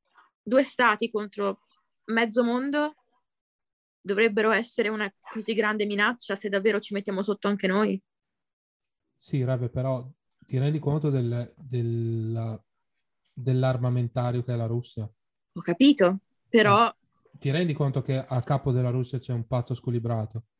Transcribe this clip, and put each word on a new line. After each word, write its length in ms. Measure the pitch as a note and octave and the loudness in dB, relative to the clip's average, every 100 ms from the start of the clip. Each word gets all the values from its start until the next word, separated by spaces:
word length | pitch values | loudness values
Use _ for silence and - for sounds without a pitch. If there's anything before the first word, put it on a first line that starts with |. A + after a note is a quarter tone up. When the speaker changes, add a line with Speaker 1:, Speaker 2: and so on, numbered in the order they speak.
| _ _ _ _ | _ _ _ _
Speaker 1:
due 220 | - B3+ | 0 2
stati 460 | C4 - A#3+ G#3+ A3+ | 2 2 2 2 -2
contro 500 | G#3+ G#3 G#3 G3+ G3 _ _ _ _ - | -4 -6 -4 -4 -4 _ _ _ _ -4
mezzo 380 | A3+ A#3 A3+ | -2 0 0
mondo 520 | A#3+ B3 C#4 D4 D4+ D4+ _ _ _ _ _ _ _ _ _ _ | 0 0 -2 -2 -2 -6 _ _ _ _ _ _ _ _ _ _
dovrebbero 500 | - G3+ A3+ G#3 A3 | -4 0 2 2 2
essere 380 | G#3 A#3 - G#3 | 0 -2 -2 -2
una 220 | G#3+ G3+ - - | -2 -6 -10 -14
così 220 | A3+ G#3+ | -10 -4
grande 320 | G#3+ G#3 G#3+ G#3 | -2 0 -2 -2
minaccia 500 | G3+ G#3+ A#3+ - G3 | 0 0 -2 -6 -6
se 140 | G#3 | -4
davvero 300 | G3 G#3 G#3 | 0 0 0
ci 140 | - | -2
mettiamo 280 | G3 G3+ F#3+ | -6 -4 -4
sotto 260 | G#3 G3 G3+ | -4 -4 -2
anche 200 | G3+ F#3 | -2 0
noi? 340 | G3 G#3+ G3 - _ _ _ _ _ _ _ _ _ _ _ | 0 0 -2 -8 _ _ _ _ _ _ _ _ _ _ _
Speaker 2:
Sì, 280 | - C#3+ | -6 -2
Rebe, 260 | B2+ B2+ B2 | 0 -2 -2
però 380 | C3 C3 C3 B2+ - _ _ - | -4 -4 -4 -8 -18 _ _ -6
ti 120 | C3 | -2
rendi 220 | C#3+ D3+ | 0 0
conto 300 | D3 D3+ D3+ | -2 0 0
del, 440 | C3+ A#2+ A#2+ A#2+ - | 0 0 -2 -6 -12
della, 1000 | C3+ B2 A#2 A#2 A2+ A2+ A2 A2+ A2+ A2 _ _ _ _ _ _ _ | -8 -4 -2 -2 -2 -4 -4 -4 -6 -8 _ _ _ _ _ _ _
dell'armamentario 1120 | - B2 B2+ C3 B2+ B2 B2 A#2+ B2+ B2 B2 | -6 0 2 2 2 0 0 0 0 -2 -2
che 100 | A#2+ | -2
è 20 | A#2+ | -2
la 100 | A2+ | -2
Russia? 380 | A#2+ - - | -2 -4 -8
Speaker 1:
Ho 580 | G#2 _ _ _ _ F3 | -10 _ _ _ _ -8
capito, 580 | - F3 C#4 C#4+ F3+ F#3+ - _ _ | -2 6 6 8 4 2 -6 _ _
però 400 | A#3 G#3 G3+ A#3 | 6 8 6 4
Speaker 2:
Eh, 500 | - _ _ _ - | 0 _ _ _ -8
ti 140 | C#3 | -2
rendi 220 | D3+ F3+ | 0 0
conto 280 | D3 C#3+ C3 | 0 0 0
che 160 | B2 C3 | -2 -2
a 240 | C3 B2+ | -2 -2
capo 300 | - C#3 C#3 | 0 0 0
della 180 | B2 B2 | 0 2
Russia 300 | B2+ B2 B2+ | 0 -2 -6
c'è 140 | - | -6
un 120 | A#2+ A2+ | -6 -2
pazzo 280 | B2 - | -2 -2
squilibrato 720 | B2 - A#2+ A#2 A2+ G#2+ A2+ - _ | -4 -4 -2 -2 -2 -4 -8 -14 _